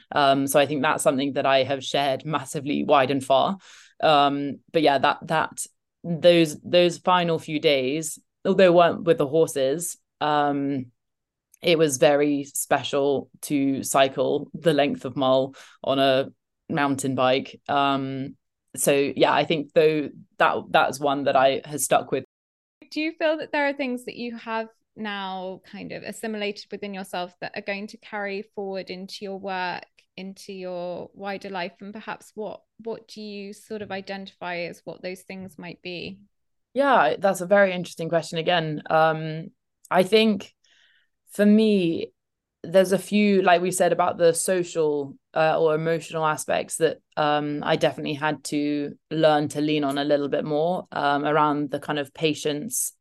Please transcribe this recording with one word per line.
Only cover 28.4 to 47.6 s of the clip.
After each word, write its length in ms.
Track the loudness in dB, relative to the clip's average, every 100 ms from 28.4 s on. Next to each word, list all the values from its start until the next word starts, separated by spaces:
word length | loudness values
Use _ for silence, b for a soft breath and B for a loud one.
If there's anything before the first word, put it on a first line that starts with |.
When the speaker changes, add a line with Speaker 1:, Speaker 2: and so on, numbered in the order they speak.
| -10 -10
Speaker 2:
forward 340 | -10 -8 -10
into 280 | -12 -14 -14
your 180 | -12 -10
work, 460 | -8 -6 -6 -8 -14 _ _ -16
into 380 | -16 -16 -16
your 560 | -12 -10 -8 -8 -10 -14
wider 360 | -12 -10 -10 -10
life? 240 | -8 -10 -12
And 120 | -16
perhaps 380 | -14 -12 -14 -14 -12
what, 260 | -12 -12 _ -16
what 240 | -12 -12 -14
do 140 | -16
you 320 | -14 -12 -14
sort 280 | -16 -14 -12
of 100 | -10
identify 720 | -10 -10 -12 -14 -12 -8 -8
as 200 | -8 -12
what 180 | -16 -12
those 180 | -12 -12
things 360 | -14 -16 -16 -16
might 240 | -16 -14
be? 380 | -12 -10 -12 -14 _ _ _ _ _
Speaker 1:
Yeah, 420 | 0 4 4 4 2
that's 240 | 0 0
a 60 | 2
very 240 | 4 4
interesting 360 | 0 -8 -8 -2
question 280 | -2 -2 -4
again. 460 | 0 0 0 -4 0
Um, 600 | 4 4 2 -4 -8 -12 _ _ _ 0
I 140 | 2
think 500 | 4 4 4 2 -6 _ _ _ _ _ _ _ _
for 140 | 2 6
me, 640 | 6 6 4 2 -2 -6 _ _ _ _ _
there's 280 | 0 2 4
a 60 | 0
few, 440 | 0 2 4 4
like 200 | 4 4
we 100 | 2
said, 220 | 0 2
about 240 | 2 0 2
the 160 | 2
social, 800 | 2 0 -2 -2 -2 -2 -2 -6 -12 _
uh, 240 | -2 0 2
or 160 | 2 2
emotional 500 | -2 -4 -6 -4 -2
aspects 520 | -2 -2 -4 -4 -2
that, 200 | -2 -2 _ -2
um, 460 | 0 0 -2 -4